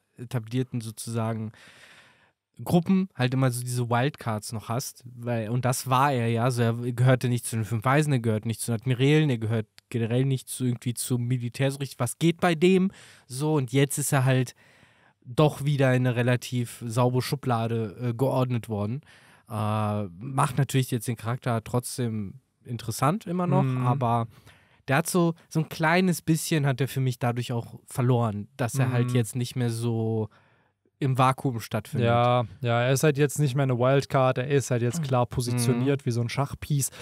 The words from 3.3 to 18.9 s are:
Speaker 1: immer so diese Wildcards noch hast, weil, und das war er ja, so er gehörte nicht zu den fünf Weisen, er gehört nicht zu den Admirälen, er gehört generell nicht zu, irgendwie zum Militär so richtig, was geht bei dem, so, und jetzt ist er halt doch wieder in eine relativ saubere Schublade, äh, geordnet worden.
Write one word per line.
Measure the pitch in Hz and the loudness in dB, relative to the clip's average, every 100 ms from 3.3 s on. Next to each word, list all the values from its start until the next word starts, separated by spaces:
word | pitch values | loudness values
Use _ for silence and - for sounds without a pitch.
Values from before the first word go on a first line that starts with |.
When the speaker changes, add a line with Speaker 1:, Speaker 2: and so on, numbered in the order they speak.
Speaker 1:
immer | 131 131 | 2 0
so | 123 | 0
diese | 123 123 117 | -4 -4 0
Wildcards | 120 139 - 120 107 - | 0 0 -2 -6 -6 -6
noch | 110 - | -10 -6
hast, | 117 - - 120 123 | -6 -6 -14 -20 -12
weil, | 117 117 107 | -4 -4 -2
und | 127 | -2
das | 123 123 127 | 0 -2 0
war | 131 143 | 2 4
er | 127 117 | 2 0
ja, | 113 127 | 2 0
so | 123 | 2
er | 117 117 123 | 0 0 -4
gehörte | 120 127 131 127 | 0 4 4 2
nicht | 120 - | -2 -2
zu | 113 | -4
den | |
fünf | 104 113 | -2 -2
Weisen, | 131 143 151 | 2 2 2
er | 131 | 0
gehört | 113 107 117 | 0 -2 -2
nicht | 110 | -6
zu | - | -4
den | 113 | -4
Admirälen, | 131 120 135 156 151 | -2 2 4 4 2
er | 117 | 0
gehört | 110 113 107 - _ | 0 -2 -4 -12 _
generell | 120 113 123 | -4 0 0
nicht | 135 131 - | 0 -2 -4
zu, | - | -4
irgendwie | 127 120 127 | -2 -2 -4
zum | 113 - 123 120 | -6 -2 -2 0
Militär | 127 120 - 139 | -2 -4 -2 -2
so | 139 | -2
richtig, | 139 - | -10 -6
was | 120 - | -6 0
geht | 165 165 | 0 2
bei | 180 | 0
dem, | 160 180 185 190 - - - - | 2 4 4 2 -4 -20 -20 -16
so, | 127 151 156 | -6 0 0
und | 127 | 2
jetzt | 135 143 - | 2 2 0
ist | 143 | 0
er | 143 | 2
halt | 127 131 127 - _ _ _ _ _ _ | 4 4 2 -6 _ _ _ _ _ _
doch | - 120 151 143 | -8 4 4 4
wieder | 139 139 135 | -2 2 4
in | 127 127 | 4 2
eine | |
relativ | 120 120 123 - 123 117 - 120 | 2 2 2 0 -4 -4 -6 -4
saubere | 113 127 127 | 2 2 2
Schublade, | - 139 127 117 113 117 110 87 | 0 -4 0 0 0 -2 -4 -4
äh, | 123 | -4
geordnet | 117 135 135 127 120 107 | 0 2 2 2 0 -2
worden. | 104 104 | -2 -2